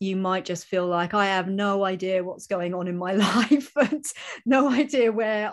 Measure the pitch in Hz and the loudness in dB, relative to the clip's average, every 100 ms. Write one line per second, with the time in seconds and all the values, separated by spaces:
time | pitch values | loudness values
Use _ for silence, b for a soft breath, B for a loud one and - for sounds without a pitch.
0 | 190 190 185 185 - 170 - 185 180 175 | -4 -2 -2 -2 -4 -8 -4 -2 0 0
1 | 175 208 196 190 180 196 202 196 196 190 | 0 0 2 0 -2 -2 0 0 0 -2
2 | 185 190 180 - - 190 175 180 180 175 | -2 -2 -2 -8 -6 -4 -2 -4 -4 -4
3 | 180 196 196 202 220 285 - - 277 302 | -2 2 2 2 4 2 2 0 0 0
4 | - B B B - 262 277 247 294 277 | -6 B B B 2 4 4 2 2 2
5 | 233 214 220 214 208 | 2 2 0 -2 -2